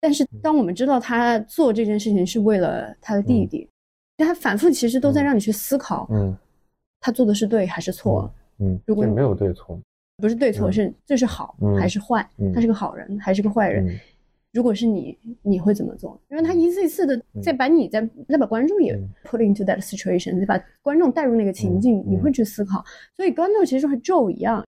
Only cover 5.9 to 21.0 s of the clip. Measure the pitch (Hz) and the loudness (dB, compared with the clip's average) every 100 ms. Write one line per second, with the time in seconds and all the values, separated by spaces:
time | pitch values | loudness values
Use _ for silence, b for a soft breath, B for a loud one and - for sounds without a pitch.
5.9 | 185 - 107 98 98 _ _ _ _ _ | -8 -2 0 0 -4 _ _ _ _ _
6.9 | _ - 226 240 202 214 226 180 170 170 | _ -6 0 2 2 0 0 -2 -4 -8
7.9 | 185 208 104 98 - _ _ 98 92 - | -4 -2 -2 -2 -12 _ _ -4 -4 -2
8.9 | 107 107 104 135 95 101 90 - 87 - | 0 0 2 0 0 -2 -4 -10 -16 -16
9.9 | _ _ _ 214 233 247 208 202 190 208 | _ _ _ -2 0 0 0 0 0 -2
10.9 | - _ 269 240 - - - 104 - 185 | -4 _ 0 0 -4 -12 -4 0 2 0
11.9 | 202 - 226 - _ 196 185 233 202 190 | -2 -2 -2 -4 _ -2 0 0 0 -4
12.9 | 170 - 202 190 190 208 208 196 104 92 | -10 -10 -8 -2 0 0 0 0 0 -2
13.9 | 92 B B _ _ _ 220 240 208 233 | -6 B B _ _ _ -2 0 0 0
14.9 | 202 131 - 226 233 202 185 175 208 - | -2 -4 -14 -18 -10 -2 0 2 0 -2
15.9 | - - - _ 294 330 349 339 359 359 | -10 -16 -18 _ -4 0 2 2 2 -2
16.9 | 320 330 254 - 208 202 311 262 330 220 | 0 0 0 -4 -8 -4 0 4 4 2
17.9 | 214 226 - - 294 208 220 277 403 269 | -2 -4 -8 -2 0 2 2 0 2 0
18.9 | 101 98 - - 226 226 202 196 185 - | 0 -8 -14 -8 0 2 2 0 -2 -4
19.9 | 196 185 180 180 180 202 190 - _ - | -8 -2 -2 -2 -4 0 -2 -4 _ -2
20.9 | 302 | 2